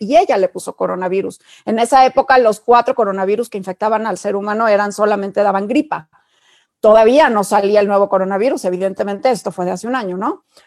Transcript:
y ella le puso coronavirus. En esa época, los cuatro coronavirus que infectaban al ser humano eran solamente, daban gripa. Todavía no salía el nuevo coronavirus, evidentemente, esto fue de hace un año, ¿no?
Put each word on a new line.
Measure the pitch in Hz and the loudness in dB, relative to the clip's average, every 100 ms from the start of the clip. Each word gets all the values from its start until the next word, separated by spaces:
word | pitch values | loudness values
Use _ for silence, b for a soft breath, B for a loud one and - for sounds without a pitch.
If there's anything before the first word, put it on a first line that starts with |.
y | 208 302 | 0 2
ella | 392 214 | 2 0
le | 190 | -2
puso | 185 - - | -4 -12 -6
coronavirus. | 180 185 185 190 185 - b b | -6 -4 -4 -4 -6 -10 b b
En | - 220 | -6 -2
esa | 240 269 262 | 2 4 4
época, | 262 262 262 | 2 2 4
los | 233 202 | 4 0
cuatro | - 180 175 | 2 2 2
coronavirus | 254 202 196 190 208 233 | 0 -2 -2 -2 -2 -4
que | 208 | -8
infectaban | 190 185 214 220 220 | -10 -6 -2 -2 -4
al | 180 | -6
ser | 202 196 | -6 -6
humano | 208 214 226 | -4 -2 0
eran | 202 208 | 0 0
solamente, | 202 208 208 196 196 | -2 0 0 -2 -2
daban | 202 196 202 | 0 0 -2
gripa. | - - - - _ _ _ _ _ _ _ | -2 -2 -6 -12 _ _ _ _ _ _ _
Todavía | 214 220 220 277 294 | 4 6 6 4 4
no | 214 190 | 2 0
salía | 202 196 208 | 0 2 2
el | 202 | 2
nuevo | 202 202 | 0 0
coronavirus, | 196 190 196 240 302 190 | 0 -2 -2 -2 -2 -4
evidentemente, | 180 190 190 202 202 262 | -4 -4 -4 -8 -2 -2
esto | 214 208 | -2 -4
fue | 175 | -6
de | 180 | -6
hace | 185 226 | -6 -6
un | 262 | -6
año, | 196 180 | -6 -6
¿no? | 233 381 _ b | -6 -8 _ b